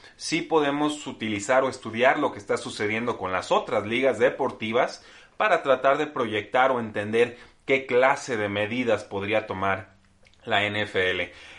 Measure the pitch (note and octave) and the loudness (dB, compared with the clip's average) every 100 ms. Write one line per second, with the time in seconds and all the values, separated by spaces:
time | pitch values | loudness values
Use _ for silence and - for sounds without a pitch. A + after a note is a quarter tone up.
0 | - - - D#3+ E3+ D#3+ D3 C#3+ D3 D3 | -20 -14 -4 -4 0 2 2 0 -2 -4
1 | - - A2 G#2 G2+ C3 C3+ A#2 A#2 A2+ | -10 -8 -4 -4 2 2 2 -2 -8 0
2 | B2+ D3+ C3+ A2 - A#2+ B2+ - G#2+ A2 | 2 2 -2 -4 -4 -4 -4 -4 -2 -2
3 | A#2+ A2 F#2 F#2 - F3+ - A#2 G#2 A#2+ | -4 -4 -4 -4 0 0 0 -2 -2 0
4 | C3 G#2+ B2+ - G#2 - A2 A#2 D#3 - | 0 4 2 2 -4 -4 -2 0 0 -4
5 | - - - - G#3+ E3 C#3+ C3 C3+ C#3+ | -18 -20 -20 -2 2 2 2 4 4 2
6 | D3 C#3 A#2 G#2+ G#2 B2+ C3 B2+ A2+ G#2+ | 0 -2 -2 -2 0 2 4 2 -2 -6
7 | G#2 A2+ A#2+ - - _ - C3+ C3 B2 | -2 2 2 0 -20 _ -2 0 2 4
8 | C3 C#3+ - A#2 G#2 G2+ G#2 A#2+ A#2 G#2 | 4 2 -2 -4 -2 -2 -2 -2 0 0
9 | - G2+ G2+ G#2+ G#2+ F#2+ F#2+ F#2+ - _ | -2 -6 -2 -2 -2 -2 -2 -2 -6 _
10 | _ _ _ _ - G#2+ G#2 G#2 G#2 G2 | _ _ _ _ -2 0 0 -2 -2 0
11 | F#2 F2+ E2+ - - | 0 0 -4 -10 -20